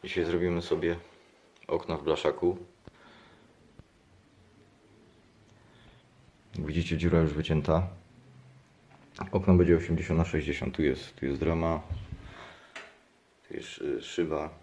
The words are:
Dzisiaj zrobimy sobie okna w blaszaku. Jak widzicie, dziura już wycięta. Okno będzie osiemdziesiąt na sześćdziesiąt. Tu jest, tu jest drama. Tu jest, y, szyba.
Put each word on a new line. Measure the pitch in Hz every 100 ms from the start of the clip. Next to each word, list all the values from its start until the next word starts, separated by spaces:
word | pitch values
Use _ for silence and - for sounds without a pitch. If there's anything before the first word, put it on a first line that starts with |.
Dzisiaj | 76 92
zrobimy | 82 85 87 87
sobie | 85 82 82 85 - - - _ _ _ -
okna | 82 - 80
w |
blaszaku. | 73 78 78 - 87 95 - _ - - - - - - - _ - - _ _ _ - _ _ - - - _ _ - - - _ _ - - - - - - _ - - _ -
Jak | - 76
widzicie, | 78 85 80
dziura | 85 82
już | 80
wycięta. | 73 80 78 71 80 90 - - - - - - - _ _ - - - - 95
Okno | 98 92
będzie | 90 85 82
osiemdziesiąt | 82 80 80 82
na |
sześćdziesiąt. | 82 80 71 73 - -
Tu |
jest, | 76 64 - -
tu | 67
jest | 69
drama. | 78 82 82 80 - - - - - - - - - - - - _ _ _ _ _
Tu |
jest, | - - -
y, | 73 60
szyba. | - - 82 76 78 -